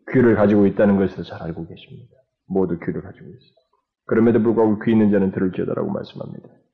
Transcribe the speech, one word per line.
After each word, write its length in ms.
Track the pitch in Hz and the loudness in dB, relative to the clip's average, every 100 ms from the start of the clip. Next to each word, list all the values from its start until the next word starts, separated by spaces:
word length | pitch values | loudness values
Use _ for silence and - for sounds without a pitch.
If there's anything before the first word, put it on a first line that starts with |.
| - | -4
귀를 220 | 131 117 | 2 4
가지고 320 | 101 104 104 98 | 4 4 4 4
있다는 320 | 95 104 98 | 4 2 2
것을 260 | 92 - | 0 -4
잘 180 | 85 - | -14 -12
알고 240 | 82 82 82 | -12 -12 -14
계십니다. 460 | 87 - - - _ _ _ - | -16 -20 -20 -20 _ _ _ -6
모두 320 | 95 90 85 | -2 -2 -4
귀를 200 | - - | -6 -8
가지고 260 | 92 - - | -10 -18 -20
있어요. 340 | - _ _ _ _ _ _ - | -20 _ _ _ _ _ _ -4
그럼에도 360 | 110 117 110 | 2 4 4
불구하고 380 | 113 110 110 104 | 2 2 2 0
귀 60 | 117 | 0
있는 200 | 110 104 | 2 2
자는 200 | 101 95 | 2 0
들을지어다라고 600 | 95 95 87 87 - 82 | -2 -4 -4 -6 -6 -6
말씀합니다. 580 | - - - - - - _ _ | -6 -10 -14 -14 -16 -20 _ _